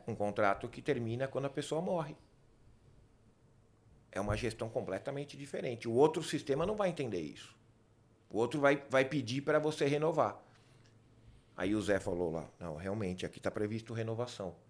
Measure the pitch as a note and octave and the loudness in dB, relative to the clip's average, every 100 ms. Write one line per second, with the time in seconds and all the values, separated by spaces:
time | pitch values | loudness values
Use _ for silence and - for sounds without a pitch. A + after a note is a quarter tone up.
0 | - G#2+ G#2 G#2 G2+ G2 A#2+ B2 C#3 B2+ | -6 -2 0 2 4 2 -2 -6 -2 0
1 | A#2 A#2+ C3+ C3 C#3 C#3+ C#3 D3+ F#3 F3+ | -2 -2 -4 -2 -4 -4 -4 -2 -2 -2
2 | D3+ D3+ - - - - - - - - | -4 -10 -20 -20 -20 -20 -20 -20 -20 -20
3 | - - - - - - - _ _ - | -20 -20 -20 -20 -20 -20 -20 _ _ -20
4 | - - G#2 G#2+ A#2+ A2 A2+ B2+ F#2 F#2+ | -10 -4 -2 0 -2 -4 -4 -4 -4 -4
5 | - C#3 C#3+ C#3 C#3+ - D3+ A2+ A#2 A#2 | -4 -6 -8 -10 -8 -6 -4 -4 0 6
6 | D#3 E3 D#3 D3 A#2 C3+ F3 G#3 G3 E3 | 6 6 -2 -2 0 0 2 2 0 0
7 | B2+ F#2 D2+ A1+ - - - _ _ _ | -2 -4 -6 -8 -16 -20 -20 _ _ _
8 | _ _ - G#2 A#2+ D3+ C#3 D3 - C3 | _ _ -6 0 0 4 4 4 4 4
9 | C3+ D#3 A2+ C3+ C#3 D3+ D3+ D3+ C#3+ D3 | 4 2 0 -2 2 2 2 2 2 4
10 | D#3 D#3 A2 - - - - - - - | 2 4 2 0 -12 -20 -20 -20 -20 -20
11 | - - - - - - F#2 G#2+ F#2+ G2 | -20 -20 -20 -20 -18 -4 0 2 4 2
12 | - F2 F2 D#2+ C#2+ - F2 D2+ F#2 G#2 | 2 0 0 0 -6 -10 -8 -6 -4 -2
13 | F#2+ F#2 E2+ - G2 G#2 G#2+ A2 A2 A2+ | -2 -4 -6 -6 -4 -2 -2 -4 -6 -6
14 | A2+ A2+ B2 - F#2+ D#2+ - | -4 -4 -6 -6 -8 -10 -18